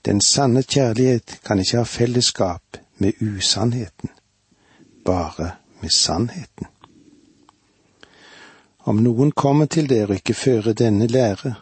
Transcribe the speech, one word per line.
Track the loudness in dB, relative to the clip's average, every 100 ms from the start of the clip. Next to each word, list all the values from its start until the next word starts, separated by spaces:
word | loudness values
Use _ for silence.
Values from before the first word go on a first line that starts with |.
Den | 0 0
sanne | 2 2 2 2
kjærlighet | 2 0 2 2 2 2 -2 -20
kan | -2 -2
ikke | 0 -2
ha |
fellesskap | -2 -2 0 2 0 0 -4 -4 _ -20 _ _
med | -2 0
usannheten, | -6 -4 -4 0 -2 -2 -8 _ -16 _ _ _ _ _ _ _ -20 _
bare | -2 -2 -4 -6 -8 -10 _ _
med | -2
sannheten. | 0 0 -2 -4 -6 -16 -16 -16 _ -20 -20 _ _ _ _ _ _ _ _ _ _ -20 _ -20 -20 -20 -20 _ _ -2
«Om | 0
noen | 2 2 0
kommer | 2 2 2 2
til | 0 0
dere | 0 2
og | -2
ikke | -2
fører | -2 0 2 0
denne | 0 2 2 2
lære | 2 0 -2 -8 -10